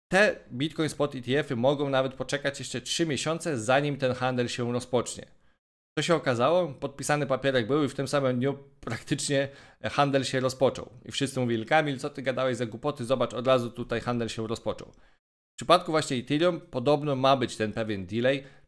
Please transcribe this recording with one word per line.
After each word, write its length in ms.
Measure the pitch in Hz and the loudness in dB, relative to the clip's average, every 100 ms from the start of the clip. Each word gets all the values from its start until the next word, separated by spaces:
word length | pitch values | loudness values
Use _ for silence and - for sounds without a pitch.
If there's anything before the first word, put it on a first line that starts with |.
| _ | _
te 240 | 180 208 - - | 4 4 2 -8
Bitcoin 360 | 123 156 - 156 | -4 -4 -2 -4
Spot 260 | - 147 | 0 -2
E 80 | 135 | -2
T 160 | 117 135 | -2 0
F-y 180 | 151 123 | 0 0
mogą 340 | 127 147 143 | 2 2 0
nawet 240 | 135 131 | 0 0
poczekać 440 | - 127 143 143 135 | -4 -4 -4 -4 -6
jeszcze 220 | 127 127 | -8 -8
trzy 260 | - - 165 | -4 -2 0
miesiące, 520 | 135 156 165 170 135 | 0 -2 -2 -2 -2
zanim 380 | 110 131 147 139 | 2 4 2 0
ten 180 | 131 | -2
handel 340 | 123 127 127 120 | 0 -2 0 -2
się 240 | - 120 | -2 -4
rozpocznie. 540 | 120 120 123 110 - - _ _ _ _ _ _ - | -4 0 0 0 -6 -14 _ _ _ _ _ _ -4
Co 40 | |
się 120 | 151 | 2
okazało? 540 | 165 139 117 127 175 170 | 2 2 2 4 4 0
Podpisany 580 | 131 139 - 135 147 135 | -4 -8 -6 0 0 2
papierek 400 | 127 139 131 107 | 0 2 2 2
był 180 | 147 | 2
i 40 | 143 | 2
w 60 | |
tym 140 | 127 135 | -2 -2
samym 280 | 147 135 127 | 0 2 2
dniu 220 | 131 139 - _ | 0 -2 -8 _
praktycznie 680 | - 113 - 143 - 139 139 - - _ | -10 -8 -4 -4 0 0 0 -6 -20 _
handel 420 | 110 - 143 139 | -4 2 2 2
się 160 | 131 131 | 0 0
rozpoczął. 500 | 127 123 131 - - - | 0 2 2 2 -8 -16
I 80 | - | -12
wszyscy 280 | - 135 135 | -4 -2 0
mówili: 260 | 123 117 110 | 0 0 2
„Kamil, 320 | 156 151 135 | 2 2 -2
co 120 | 147 | -6
ty 120 | - | -6
gadałeś 340 | 131 123 131 120 | -4 0 0 0
za 100 | 120 | -4
głupoty? 380 | 110 147 143 | -4 -6 -4
Zobacz, 300 | 117 - 117 | -2 0 0
od 120 | 107 123 | 0 4
razu 240 | 131 120 | 4 2
tutaj 300 | 120 120 117 | -6 -4 -4
handel 280 | - 120 113 | -2 -2 -2
się 180 | - 110 | -4 -6
rozpoczął”. 460 | 113 - - - - - _ _ _ _ | -4 -4 -6 -10 -20 -20 _ _ _ _
W 40 | - | -10
przypadku 300 | 131 175 180 | 4 4 4
właśnie 260 | 156 147 131 | 0 0 -2
Ethereum 440 | 117 147 175 170 | -2 2 2 0
podobno 560 | - 131 123 147 147 135 | -6 -2 2 2 2 2
ma 200 | 135 139 | 4 4
być 200 | 117 - | 2 -2
ten 160 | 110 | -4
pewien 340 | 104 110 101 92 | -2 -4 -4 -4
delay. 380 | 107 123 139 135 - | 0 0 0 -4 -20